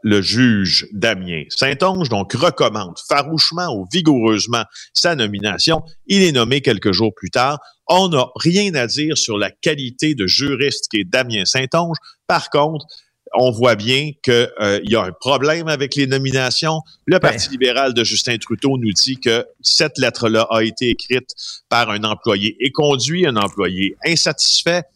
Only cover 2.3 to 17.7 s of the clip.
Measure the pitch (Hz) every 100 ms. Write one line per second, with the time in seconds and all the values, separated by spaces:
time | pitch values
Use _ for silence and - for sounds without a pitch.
2.3 | 120 170 - 123 107 95 85 - 143 143
3.3 | 160 - 165 180 110 92 170 160 135 113
4.3 | 110 113 117 107 - - - 175 156 107
5.3 | 104 - - - 160 160 - - 196 185
6.3 | 135 113 139 135 104 104 92 113 - 90
7.3 | 127 131 147 - _ - 180 190 147 123
8.3 | - 160 180 208 156 120 131 151 151 -
9.3 | 104 101 _ 170 151 127 123 156 139 92
10.3 | - 143 131 139 - - 107 95 127 127
11.3 | 110 95 131 131 165 170 160 - _ _
12.3 | 175 - 151 151 160 - - _ _ -
13.3 | 107 127 110 123 110 107 131 151 143 -
14.3 | 120 123 - 104 101 92 110 92 85 127
15.3 | 135 143 165 160 147 139 143 135 135 135
16.3 | 131 127 - 160 160 - _ - 180 165
17.3 | 113 - 131 127